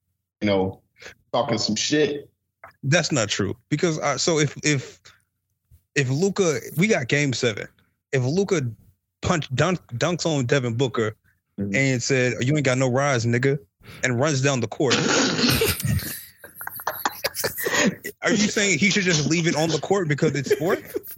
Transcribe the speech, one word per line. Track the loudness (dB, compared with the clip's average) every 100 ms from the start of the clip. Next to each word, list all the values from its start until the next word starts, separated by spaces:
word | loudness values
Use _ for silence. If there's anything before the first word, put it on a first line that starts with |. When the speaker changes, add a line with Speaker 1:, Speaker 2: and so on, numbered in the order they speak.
| _ _ _ _
Speaker 1:
you | 0
know, | 2 0 -4 _ _ -20 -20 _
talking | -2 0 0
some | 0 -2
shit. | 0 2 2 -2 -10 _ _ _ -20 _
Speaker 2:
That's | 0 2 2
not | 0 0
true. | -2 -4 -4 _
Because, | -2 0 0
uh, | -2 0
so | 0 2
if, | 0 0
if, | 0 0 -4 -16 -20 _ _ _ _ _ _ -20 _ -2
if | 0
Luka, | 2 0 2 0 0 -4 0
we | 2
got | 2 2
game | 0 0
seven. | 0 -2 -2 -8 _ _ _ _
If | -2
Luka | 0 0 0 0 -2 -6 -18 _ _ _
punch, | -2 -2 -2
dunk, | 0 2 0 -4 -4
dunks | -2 0 0
on | 0 2
Devin | 2 2 0
Booker | 0 0 -4 -4 _ _ _ -8
Speaker 1:
Mm-hmm. | -2 0
Speaker 2:
and | 2 0
said, | 0 2 2 0
"You | 0 2
ain't |
got | 2 2
no | 2
rise, | 2 2 2 2
nigga," | 2 2 0 -4 _ -20 -4 0
and | 2
runs | 2 2
down | 2 0
the | -2
court, | -2 0 2
<laughs> | 2 2 0 2 2 2 0 0 0 -2 -2 -10 -14 _ -20 -16 -14 -8 -8 -6 -8 -6 -6 -6 -8 -6 -4 0 0 -2 -10 -6
are | -2
you | 0
saying | 0 0 0 2
he | 2
should | 2
just | 2 2 2
leave | 0 2
it | 0
on | 0
the | -2
court | 0 0 0
because | 2 2 0
it's | -2
sport? | 0 0 -2 -4 -10 -10